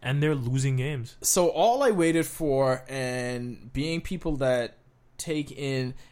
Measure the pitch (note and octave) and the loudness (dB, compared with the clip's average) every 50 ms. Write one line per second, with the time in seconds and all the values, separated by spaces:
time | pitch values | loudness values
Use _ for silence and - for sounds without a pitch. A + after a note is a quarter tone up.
0 | - B2+ C3 C#3+ D3 D#3 D3+ C3+ A#2+ A#2+ B2+ C3+ C3 C#3 C3 B2+ B2+ D3 D3+ B2+ | -4 -2 0 2 2 2 2 0 -2 -2 0 0 0 2 0 0 -2 -2 -4 -6
1 | A#2 - - - - - - F#3+ F3 E3 - D#3 F3+ A3+ A#3+ C4+ C#4+ B3 A3 F3+ | -8 -10 -12 -6 -2 0 2 4 4 4 4 4 4 4 4 4 4 4 4 4
2 | E3 E3 E3 E3 D#3+ - - - E3 D3 C3+ C3+ C3+ C3 B2+ B2+ - - C3 C3+ | 4 4 4 2 0 -2 -4 -4 -2 0 2 4 4 2 2 0 -4 -8 -8 -6
3 | B2+ B2+ B2 B2+ B2 B2 B2 B2 B2 B2 A#2+ - - A#2+ - C3+ D3 E3 E3 E3 | -4 -4 -4 -4 -4 -4 -6 -6 -6 -8 -10 -12 -14 -8 -4 -4 -2 -2 -2 -4
4 | - - F#3+ E3+ - E3 D3+ C3 C#3 B2+ B2+ B2 A#2 A2 - _ _ _ _ _ | -4 -6 -8 -4 -4 -4 -2 0 2 2 2 2 0 -4 -8 _ _ _ _ _
5 | _ _ _ - - E3+ D#3 D3+ C#3+ C3 - - C#3+ C#3 C3+ C3 B2+ B2+ B2+ - | _ _ _ -14 -6 -4 -4 -4 -4 -6 -8 -8 -6 -4 -2 -2 -2 -4 -6 -10
6 | - - | -16 -20